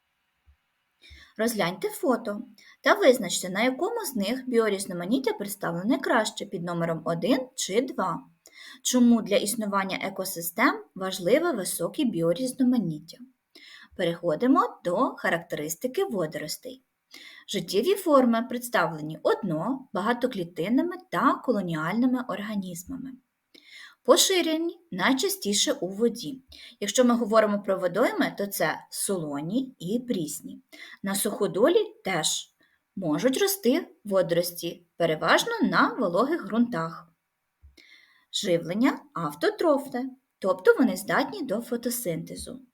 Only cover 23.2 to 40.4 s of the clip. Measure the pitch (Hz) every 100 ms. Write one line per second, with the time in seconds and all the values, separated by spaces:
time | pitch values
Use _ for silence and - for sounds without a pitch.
23.2 | _ _ _ - _ - - _ - 330
24.2 | - 370 320 320 339 - - 185 202 262
25.2 | 381 - 202 202 311 - 180 196 233 -
26.2 | 147 - - - - - 202 254 240 233
27.2 | 214 220 214 208 202 190 180 175 311 415
28.2 | 180 170 202 - 160 165 - - - 190
29.2 | 151 143 160 233 262 - 170 240 247 196
30.2 | 151 - - - _ - - - 196 196
31.2 | 214 - 190 175 277 427 415 - - 175
32.2 | 160 - - _ _ _ _ - 202 196
33.2 | 254 320 392 - 233 311 - _ 202 190
34.2 | 170 165 175 - 170 - _ - 165 156
35.2 | 165 285 466 466 226 170 339 440 202 180
36.2 | 277 320 196 220 240 170 165 165 - _
37.2 | _ _ _ _ - _ - - _ _
38.2 | _ - 202 170 165 202 269 - - -
39.2 | 160 - 381 427 339 269 262 247 262 -
40.2 | _ _